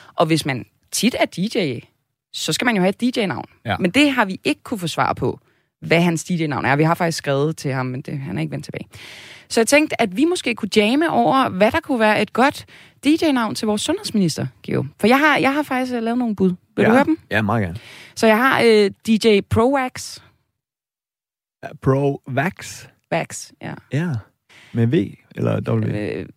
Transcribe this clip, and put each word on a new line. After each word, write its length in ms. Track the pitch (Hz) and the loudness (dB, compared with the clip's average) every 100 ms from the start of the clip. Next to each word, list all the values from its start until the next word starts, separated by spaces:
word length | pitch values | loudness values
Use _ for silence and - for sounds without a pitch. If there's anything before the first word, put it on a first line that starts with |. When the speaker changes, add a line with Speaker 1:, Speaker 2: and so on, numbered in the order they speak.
| - - | -8 -2
Speaker 1:
Og 100 | 165 | 2
hvis 200 | 160 156 | 0 -2
man 200 | 127 101 _ _ | -6 -10 _ _
tit 240 | - 208 - | -4 -2 0
er 60 | 311 | -2
D 120 | - 202 254 | -2 -4 -2
J, 240 | 165 120 - _ _ _ _ | -2 -4 -12 _ _ _ _
så 200 | - - | -8 -6
skal 120 | 160 240 | -2 0
man 100 | 214 | 2
jo 60 | |
have 80 | 180 | 0
et 120 | 202 | 0
D 160 | 240 247 | -2 -2
J-navn. 280 | 196 120 - _ 113 | -4 -4 -10 _ -6
Speaker 2:
Ja. 100 | 95 | -2
Speaker 1:
Men 120 | 180 | 0
det 200 | 226 294 | 2 2
har 140 | 262 208 | 2 -2
vi 140 | 190 | -2
ikke 200 | - 302 | -4 -6
kunne 140 | - 220 | -6 -6
få 80 | 170 | -4
svar 260 | - 131 | -2 -2
på, 260 | - 123 - _ _ _ _ | -2 -4 -4 _ _ _ _
hvad 200 | - 170 | 0 2
hans 220 | 175 165 | 2 0
D 60 | - | -2
J-navn 340 | 175 160 123 113 | -4 -2 -2 0
er. 100 | 143 | 2
Vi 80 | |
har 100 | 156 165 | 2 2
faktisk 220 | 170 160 | -2 -2
skrevet 400 | - 139 147 160 | -2 0 0 -2
til 140 | 147 | -4
ham, 140 | 131 127 | -4 -4
men 160 | 127 | -8
det, 180 | 143 143 | -8 -10
han 180 | 135 - | -8 -6
er 40 | |
ikke 100 | 160 | -6
vendt 140 | 143 151 | -8 -10
tilbage. 220 | - - - - - - - - | -14 -14 -18 -20 -20 -20 -20 -4
Så 100 | - | 0
jeg 60 | 220 | 4
tænkte, 340 | 285 302 - | 4 2 0
at 160 | 220 185 | -2 0
vi 80 | 320 | 0
måske 300 | 359 - 226 | 0 -4 -4
kunne 140 | 202 214 | -2 2
jamme 340 | 208 269 330 | 4 2 2
over, 380 | - 233 269 254 | 2 2 2 2
hvad 220 | 185 214 | 2 2
der 80 | 311 | 2
kunne 200 | - 254 | -2 2
være 220 | 214 214 | 2 2
et 120 | 214 | 0
godt 320 | - 269 - - - - _ | 2 0 0 -10 -20 -20 _
D 20 | 269 330 | 0 2
J-navn 340 | 330 262 220 - | 2 0 -2 -2
til 100 | 220 | -2
vores 160 | 208 | -2
sundhedsminister, 680 | - 370 415 214 175 - 131 - | -2 -4 -2 0 0 0 -6 -10
Geo. 220 | - - 135 - | -6 -4 -4 0
For 80 | 208 | 2
jeg 120 | 262 | 4
har, 180 | 302 277 | 4 2
jeg 160 | 262 | 2
har 100 | 277 | 0
faktisk, 300 | 294 254 254 | -2 -4 -4
øh, 100 | 247 | -4
lavet 140 | 226 240 | -2 -2
nogle 180 | 240 202 | -2 0
bud. 140 | 190 180 _ - | 0 -2 _ 0
Vil 80 | |
Speaker 2:
Ja. 60 | - | 4
Speaker 1:
du 40 | 247 | 4
høre 80 | 285 | 4
dem? 120 | - - | 0 -2
Speaker 2:
Ja, 100 | 101 | -2
meget 220 | 104 113 | 0 0
gerne. 140 | 92 92 - - - - | -2 -6 -14 -20 -18 0
Speaker 1:
Så 120 | 226 | 4
jeg 100 | 214 | 4
har, 240 | 262 - 233 | 4 4 4
øh, 260 | 214 202 - - | 4 4 0 0
D 180 | 220 226 | 2 4
J 140 | 202 - | 4 2
Prowax. 680 | 208 240 277 254 - - - - _ _ _ _ _ _ _ _ _ _ _ _ _ | 2 2 2 -2 -8 -14 -16 -20 _ _ _ _ _ _ _ _ _ _ _ _ _
Speaker 2:
Ja, 40 | - - | -18 -4
Provax? 1040 | - 135 143 139 - 127 165 - - - - _ _ | 0 2 0 -2 -4 -4 -2 -6 -14 -16 -20 _ _
Speaker 1:
Vax, 400 | 165 - - - - | -6 -4 -10 -16 -16
ja. 120 | - - - | -16 -16 -6
Speaker 2:
Ja. 140 | 131 175 117 - _ _ - - | -4 -2 -4 -8 _ _ -20 -6
Med 140 | 120 117 | 0 2
V 280 | 135 101 - _ - | 2 -2 -6 _ -4
eller 260 | 117 107 - | -2 -2 -2
W? 120 | 117 | -2
Speaker 1:
Øh, 420 | 107 104 101 80 - | -2 -4 -6 -8 -10